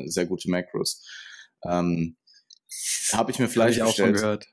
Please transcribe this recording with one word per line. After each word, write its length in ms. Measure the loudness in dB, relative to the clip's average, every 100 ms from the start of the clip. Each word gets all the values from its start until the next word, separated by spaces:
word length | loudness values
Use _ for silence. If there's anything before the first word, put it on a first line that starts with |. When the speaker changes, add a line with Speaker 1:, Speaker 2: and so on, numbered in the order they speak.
| -6
Speaker 1:
sehr 180 | -4
gute 240 | -2 -4 -2
Macros. 560 | -2 -2 -4 -4 -6 -14 -20 -20 -20 -20 _ -4
Ähm, 480 | 0 0 0 -4 -6 _ _ _ -20 _ -8 -4 -4 0
hab 160 | 0 0
ich 100 | 0
mir 100 | 0
Fleisch 300 | 4 4 4
Speaker 2:
Hab 80 | 2
ich 40 |
auch 40 | 4
von 160 | 4
Speaker 1:
bestellt. 340 | 4 0 -2
Speaker 2:
gehört. 0 | -8